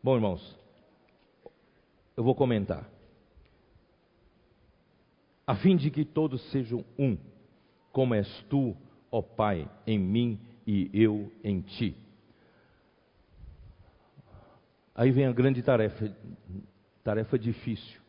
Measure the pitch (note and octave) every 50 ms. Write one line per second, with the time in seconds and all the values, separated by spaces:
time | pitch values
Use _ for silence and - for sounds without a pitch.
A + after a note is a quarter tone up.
0 | - B2+ C3 A#2+ A2 G2+ F2+ D2 - - - - - _ _ _ _ _ _ _
1 | _ _ _ _ _ _ _ _ _ - _ _ _ _ _ _ _ _ _ _
2 | _ _ _ - A2+ B2 C3 - C#3+ B2+ A#2+ G#2+ G2 - F2 D2 B1+ - - -
3 | - - _ _ _ _ _ - - _ _ _ _ _ _ - _ _ _ _
4 | _ _ _ _ _ _ _ _ _ _ _ _ _ _ _ _ _ _ _ _
5 | _ _ _ _ _ _ _ _ _ - B2+ G2 - F#3+ F#3+ E3+ C3+ D3+ C3 D3
6 | D3+ - - D#3 D#3 D3+ C3 B2 - - - C#3 B2+ A2 A#2+ A#2 G#2 - - -
7 | C#3 C3 G#2+ D#2 - - - - - _ _ _ _ _ _ _ _ _ _ C3
8 | C3 B2+ A#2 G#2+ G2+ - - - - - C#3 C#3 C3+ A#2+ F#2+ - - - - -
9 | _ _ - A2+ G2+ - - - A2 G#2 G2 E2+ D2 - - - - - A2 G#2
10 | F#2+ F#2 G2+ A#2 A#2+ A#2+ A2 G2+ - - - - - - G#2 G2 F2+ F#2 G2 G#2
11 | A2 A2 G#2 G#2+ G#2 F#2+ - - - G#2 G2+ F#2 - - - - B2+ G2 - -
12 | - - - _ _ _ _ _ _ _ _ _ _ _ _ _ _ _ _ _
13 | _ _ _ _ _ _ _ - - - - - - - - _ - - _ _
14 | _ _ _ - - - - - - - - - _ _ _ _ _ _ _ -
15 | A#2 C3 B2+ C3 C#3 C3 A#2+ A#2 B2 C3+ C3+ B2 A#2+ C#3+ C3 A#2 A2 G#2 - -
16 | G#2+ G#2+ G2 - - F2+ - - _ - F#2 F#2+ G#2 - _ _ _ _ _ _
17 | _ A2+ G#2 A2 A2+ - - B2+ A2 A#2+ A2+ - - A#2 A2+ - - - - -
18 | _